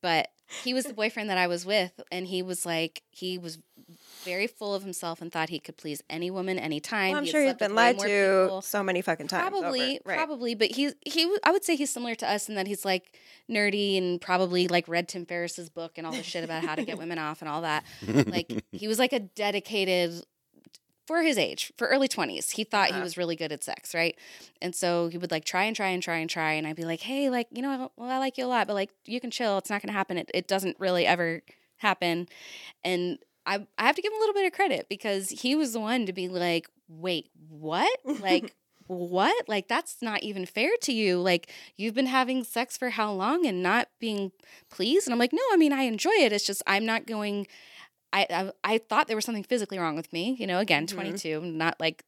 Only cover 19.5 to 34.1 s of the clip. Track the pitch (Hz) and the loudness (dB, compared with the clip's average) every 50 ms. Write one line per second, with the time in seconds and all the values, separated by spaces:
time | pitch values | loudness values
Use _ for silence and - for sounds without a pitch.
19.5 | 196 202 196 202 214 208 190 185 185 180 175 170 170 170 - _ _ _ _ _ | -2 -2 -4 -4 -2 -2 0 2 2 2 2 0 -2 -6 -14 _ _ _ _ _
20.5 | _ - _ - _ - _ _ _ _ _ - 311 339 330 320 285 208 165 - | _ -20 _ -20 _ -20 _ _ _ _ _ -2 0 2 2 4 4 4 2 0
21.5 | - - - - _ - 240 - - 277 277 254 - - 175 127 95 73 - - | 0 -6 -8 -10 _ -6 0 2 2 4 4 2 2 0 0 0 0 -4 -6 -4
22.5 | - - 220 - - 208 196 - 180 - 190 180 165 175 180 170 170 160 170 156 | -4 -4 -4 -2 2 2 2 2 2 0 -4 -4 -4 -4 -4 -4 -2 -4 -4 -6
23.5 | 151 - - - - - - - - 170 165 170 - _ - - - - - - | -6 -8 -8 -8 -10 -10 -10 -8 -2 0 0 0 0 _ -16 -20 -20 -20 -20 -20
24.5 | _ _ - 180 170 - - 175 175 170 170 170 165 170 175 175 175 160 156 - | _ _ -8 -6 -4 -2 0 2 2 2 0 0 -4 -6 -6 -2 -4 -2 -4 -2
25.5 | - 185 190 214 220 214 208 190 185 175 175 - 170 165 160 165 - 175 160 156 | 0 2 2 2 0 -2 -2 0 0 -2 -2 -2 -2 -2 -2 -4 -2 0 0 0
26.5 | 156 156 156 156 156 160 165 165 165 165 - 202 262 277 285 269 254 247 233 _ | 0 0 -2 -4 -4 -6 -4 -4 -4 -4 -4 -6 -2 0 0 0 0 0 -4 _
27.5 | - 233 254 277 269 262 254 262 _ - 233 247 262 262 269 269 254 - 254 247 | -6 -6 -4 -4 -4 -4 -6 -10 _ -12 -8 -4 -2 -2 -2 -2 -2 -4 -2 0
28.5 | 254 240 202 214 214 202 196 214 _ _ _ - 214 247 240 240 220 - 247 220 | 2 0 2 2 0 -2 -2 -4 _ _ _ -8 -8 -6 -6 -6 -4 -2 0 2
29.5 | 202 196 190 - 214 202 - 202 208 202 196 - 180 175 - - - - 277 - | 2 0 0 -2 -4 -4 -2 -2 -2 -2 -2 -2 -2 -4 -4 -2 -2 -2 0 0
30.5 | 196 190 196 185 - _ 190 190 180 175 170 - 175 175 175 165 165 165 - _ | 0 0 0 -2 -4 _ 0 0 2 4 4 4 4 4 2 -2 -2 -4 -8 _
31.5 | - _ _ _ _ _ - 208 185 - 180 175 170 170 180 - - - - - | -20 _ _ _ _ _ 0 0 0 2 0 0 0 0 -4 -6 -12 -20 -18 -18
32.5 | - - - - - _ _ 180 185 175 180 180 165 - - _ _ _ _ - | -16 -16 -16 -18 -20 _ _ -2 0 0 0 0 -2 -4 -8 _ _ _ _ -2
33.5 | 196 202 208 - _ - 220 240 302 - 359 415 | -2 -2 -4 -8 _ 2 4 4 4 2 0 -4